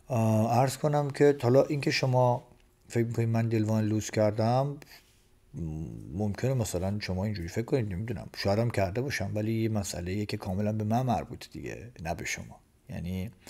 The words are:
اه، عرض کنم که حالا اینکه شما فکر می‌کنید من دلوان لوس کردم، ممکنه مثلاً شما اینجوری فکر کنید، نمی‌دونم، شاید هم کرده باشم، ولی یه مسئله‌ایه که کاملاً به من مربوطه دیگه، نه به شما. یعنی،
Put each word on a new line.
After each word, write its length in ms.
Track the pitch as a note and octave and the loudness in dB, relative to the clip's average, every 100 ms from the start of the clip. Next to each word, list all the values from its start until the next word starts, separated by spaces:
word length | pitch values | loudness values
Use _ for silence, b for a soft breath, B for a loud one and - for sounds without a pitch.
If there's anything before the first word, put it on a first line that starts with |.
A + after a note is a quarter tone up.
| - | -4
اه، 500 | A#2+ A2+ A2 G#2+ A#2 | 0 4 4 4 4
عرض 180 | C3+ - | 2 2
کنم 340 | D3+ D3 C#3+ | 0 2 0
که 260 | C3+ C#3+ C#3+ | 4 6 6
حالا 200 | A#2+ C3 | 6 6
اینکه 280 | C#3 D3 C#3 | 6 2 0
شما 560 | - C3 B2+ B2+ B2 - - _ _ - | 0 2 4 4 2 -4 -20 _ _ -4
فکر 180 | A#2+ A#2 | 0 0
می‌کنید 220 | A#2 A#2 | 0 0
من 200 | A2+ A2+ | 2 2
دلوان 360 | A2+ G#2+ A2 | 2 2 2
لوس 260 | G#2+ G#2+ G#2 | 2 0 0
کردم، 640 | - G#2+ G#2+ A2 B2 C#3+ C#3+ B B B B B _ _ - E2 D#2 D#2 A1 G#1 | 2 2 4 2 2 0 -4 B B B B B _ _ -8 -6 -6 -8 -10 -8
ممکنه 420 | D#2+ G#2 G2 B2 | -4 -2 -2 0
مثلاً 460 | C3 G#2+ F2 F#2 G#2 | 0 0 -2 -2 -2
شما 240 | - F#2 | -4 -2
اینجوری 240 | G#2 G2+ E2+ | -2 -4 -4
فکر 160 | - | -6
کنید، 280 | A#2 C#3 G#2+ | -2 -2 -2
نمی‌دونم، 360 | F2 A2+ G2+ - - | -4 -6 -8 -10 -4
شاید 220 | G2+ G2+ | 0 2
هم 120 | A#2 | 2
کرده 300 | G#2+ F#2+ G#2 | 2 0 0
باشم، 300 | C#3 - G2+ | -4 -4 -2
ولی 180 | G#2 G#2+ | -2 0
یه 160 | A2+ A2 | 0 0
مسئله‌ایه 580 | A2 F#2 D#2+ F2 G2 G#2 | 0 -2 -4 -4 -4 -2
که 100 | G#2 | -4
کاملاً 360 | G#2 F#2+ G#2 | -4 -2 0
به 120 | G#2+ | 0
من 180 | G#2+ A2+ | 0 0
مربوطه 460 | C3 F#2+ C#2 - - | 0 0 -2 -10 -14
دیگه، 380 | - C2+ A1 A#2 - | -12 -10 -10 -12 -10
نه 120 | D#2+ | -6
به 100 | E2+ | -6
شما. 360 | - - A1+ - _ _ - | -6 -8 -10 -18 _ _ -14
یعنی، 420 | F#2 E2 F#2 F#2 - | -10 -6 -6 -6 -10